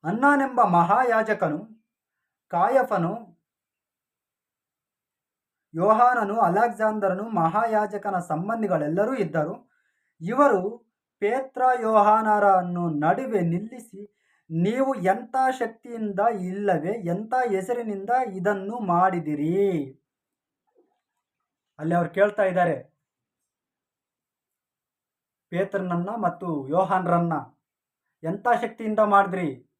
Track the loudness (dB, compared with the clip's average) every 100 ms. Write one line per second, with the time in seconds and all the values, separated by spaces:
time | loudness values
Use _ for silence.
0 | -4 0 2 2 0 2 4 4 4 2
1 | 2 0 0 -2 -2 -4 -10 -20 _ _
2 | _ _ _ _ _ 0 2 2 2 0
3 | -2 -4 -12 _ _ _ _ _ _ _
4 | _ _ _ _ _ _ _ _ _ _
5 | _ _ _ _ _ _ _ 0 2 6
6 | 6 4 0 2 2 4 0 0 -2 0
7 | -2 -2 -4 0 0 0 0 0 -2 -6
8 | -4 -6 -4 -6 -4 -4 -2 -2 0 0
9 | -2 -2 -2 -2 -4 -8 _ _ _ _
10 | _ _ -4 2 4 4 -2 -10 _ _
11 | _ _ -2 -2 -6 0 2 2 2 4
12 | 6 4 4 4 4 4 2 -2 -2 0
13 | 0 0 0 0 0 -2 -6 -16 -18 -20
14 | -20 _ _ _ _ -2 0 0 -2 0
15 | 0 0 -2 0 0 0 -6 -8 -14 -8
16 | -6 0 0 0 -6 -4 0 0 -2 -6
17 | -4 -6 -2 -2 0 -2 -2 -6 -4 -8
18 | -2 -2 -2 -4 -4 -4 -6 -6 0 2
19 | 2 0 -6 -4 -2 0 0 -2 -6 -14
20 | _ _ _ _ _ _ _ _ _ _
21 | _ _ _ _ _ _ _ -10 -2 0
22 | 0 2 2 2 0 2 0 -2 -10 _
23 | _ _ _ _ _ _ _ _ _ _
24 | _ _ _ _ _ _ _ _ _ _
25 | _ _ _ _ _ -4 -2 -4 -2 -4
26 | -4 -2 -4 -4 -6 -6 -2 0 2 0
27 | 0 0 0 -4 -6 _ _ _ _ _
28 | _ _ -8 -4 0 0 -2 -6 -4 2
29 | 4 4 4 -2 -4 -6 _